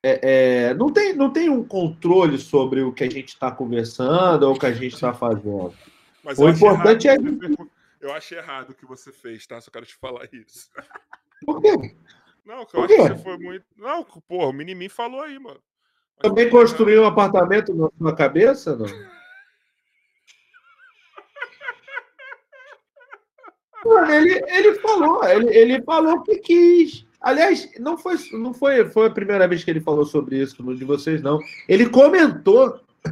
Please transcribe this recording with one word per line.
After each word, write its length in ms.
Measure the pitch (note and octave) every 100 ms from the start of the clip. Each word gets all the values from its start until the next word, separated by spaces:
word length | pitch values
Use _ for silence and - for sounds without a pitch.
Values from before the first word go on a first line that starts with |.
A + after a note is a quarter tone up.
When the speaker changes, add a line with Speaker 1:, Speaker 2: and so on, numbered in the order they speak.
Speaker 1:
é, 600 | C3 C3 C3 C3 C3 B2 A#2+
é, 60 |
não 180 | C3+ C#4
tem, 220 | F4 G#4
não 160 | D#4 C4+
tem 180 | D#4+ E4
um 160 | C4
controle 720 | - F#3+ E3+ D#3+ E3+ F#3 E3+ C3+
sobre 440 | - C#3+ C3 C3
o 100 | C3
que 120 | B2
a 60 | B2+
gente 280 | C3+ C3 -
tá 120 | B2+
conversando 920 | A#2+ B2 A#2 A2+ - C3 E3+ F#3 D#3+
ou 100 | C3+
o 40 | C3
que 80 | C3
a 60 |
gente 260 | A#2 B2+ -
tá 120 | B2
fazendo. 580 | A#2 A#2+ A2 G#2 G2+ F2+ _ _ _ _ _
Speaker 2:
Mas 160 | C#3+ C3+
Speaker 1:
O 40 |
Speaker 2:
eu 40 | D3+
acho 80 | E3
Speaker 1:
importante 440 | G#3 F3 F#3 A3+ D4
Speaker 2:
errado 160 | C4+
Speaker 1:
é 0 |
Speaker 2:
que 140 | D4 -
você 180 | F3 -
fez, 120 | D#3 _ _ _
eu 120 | C#3
acho 220 | D3+ -
errado 360 | E3+ D#3+ C3+ C3
o 40 |
que 120 | C3 C3
você 260 | C3 -
fez, 340 | C3+ A#2+ A2 -
tá? 140 | A#2+
Só 100 | _
quero 160 | A#2 A#2
te 100 | _
falar 320 | C3 B2 B2
isso. 360 | B2+ G#2+ - _ - _ - _ - _ _
Speaker 1:
Por 160 | - -
quê? 340 | G#4+ F#4 - _ _ _ _ _ _
Speaker 2:
Não, 180 | B3
que 100 | A3+ -
eu 40 |
Speaker 1:
Por 40 |
Speaker 2:
acho 40 | F4+
que 80 | G#4
Speaker 1:
quê? 60 | F#3+
Speaker 2:
você 100 | D#3+
foi 160 | F3 F3+
muito. 260 | F3+ F#3 _ _
Não, 260 | A3 E4
porra, 440 | D4+ E3+ _ F3+ D3
o 60 |
Minimin 360 | C3+ E3 F#3 F#3
falou 320 | - A#3 C4
aí, 180 | D4+ C4+
mano. 220 | B3+ - _ _ _ _ _ _
Mas 120 | G#3
Speaker 1:
Também 200 | G3 A#3
Speaker 2:
foi 100 | A#3+
Speaker 1:
construiu 420 | A3+ A#3 G#3+ G#3+
Speaker 2:
errado. 20 |
Speaker 1:
um 80 | A3
apartamento 640 | G#3+ G3 G3 F3 G3+ G#3
na 160 | E3+ D#3+ _
sua 180 | D#3+ D#3+
cabeça, 600 | C#3 D3 A3+ C#4 - B2+
não? 100 | G#2+ G2+ - - _ - _ _ _ _ _ _ _ _ _ _ _ _ B4+ D5 _ _ F#5 - _ C#5+ B4+ _ C#5 B4+ - C5+ A#4+ _ C5 A#4+ _ C5+ C5+ - _ _ B4+ G#4+ _ _ B4+ _ _ A4
Mano, 280 | A4+ A4 D#4
ele, 320 | D4+ E4 F#4+ -
ele 260 | F4+ G#4 G4+
falou, 480 | A4 G#4 D4+ F#4+
ele, 320 | G#3+ G#3 A#3 G#3+
ele 260 | A#3 B3+
falou 320 | B3 D#4+ D#4+ E4+
o 60 |
que 160 | - G4
quis. 680 | - E4+ F4 F4 D#4+ - _ _
Aliás, 480 | - C4+ F4 D#4 - -
não 200 | B3+ E4+
foi, 180 | F#4 F4 -
não 220 | A3+ A#3
foi, 340 | B3 C#4 C4+ G3+
foi 180 | A3 A3
a 40 |
primeira 360 | A3 G3 G3+ F3+
vez 160 | F3
que 80 | F3
ele 100 | D#3+
falou 260 | D#3+ D3+ D3
sobre 340 | D3+ B2+ C3+
isso 220 | C3+ -
no 120 | B2
de 100 | B2+
vocês, 360 | C3 C#3+ D#3+ D#3
não. 160 | D#3+ D3+ - - -
Ele 200 | G3 A#3
comentou 920 | A#3+ C#4+ F#4 D4+ D#3 - A3 C4 - _ _ D#3